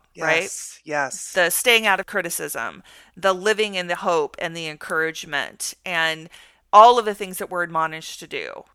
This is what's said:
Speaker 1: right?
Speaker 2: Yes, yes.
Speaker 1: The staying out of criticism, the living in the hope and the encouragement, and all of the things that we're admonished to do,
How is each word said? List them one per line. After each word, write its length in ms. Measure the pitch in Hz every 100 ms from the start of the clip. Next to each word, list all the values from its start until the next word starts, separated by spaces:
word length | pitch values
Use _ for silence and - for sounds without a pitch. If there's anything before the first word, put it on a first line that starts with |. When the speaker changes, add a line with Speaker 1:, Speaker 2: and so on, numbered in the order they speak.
| _ -
Speaker 1:
right? 240 | 165 160
Speaker 2:
Yes, 360 | 190 - - -
yes. 500 | - 147 135 185 -
Speaker 1:
The 160 | - 175
staying 360 | - 254 233 220
out 120 | 190
of 60 | 190
criticism, 800 | 202 170 - 151 139 117 76 - - - -
the 180 | 190
living 420 | 185 196 208 214 190
in 120 | 175
the 80 | 175
hope 400 | 202 170 143 -
and 160 | 170 165
the 120 | 160
encouragement, 1040 | 151 - 170 160 156 175 147 - - - - -
and 440 | 175 160 160 165 - - _ _
all 260 | 208 226 247
of 60 | 214
the 100 | 202
things 220 | 190 185
that 120 | 196
we're 140 | 180
admonished 560 | 170 165 160 160 160 -
to 80 | 151
do, 380 | 147 71 - -